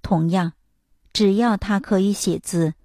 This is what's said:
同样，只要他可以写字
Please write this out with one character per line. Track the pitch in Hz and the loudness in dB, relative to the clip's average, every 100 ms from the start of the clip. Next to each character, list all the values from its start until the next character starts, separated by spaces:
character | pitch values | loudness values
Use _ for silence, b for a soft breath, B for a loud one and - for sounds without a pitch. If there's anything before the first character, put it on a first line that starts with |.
同 | - 170 165 | 0 0 2
样， | 185 170 - _ _ _ _ _ | 0 -2 -6 _ _ _ _ _
只 | - 202 202 | 0 2 4
要 | 240 202 | 0 0
他 | - 196 | -2 -4
可 | 190 196 | 0 0
以 | 196 | 2
写 | 202 - 170 | 0 -2 -4
字 | - 175 160 156 | -4 -2 -2 -2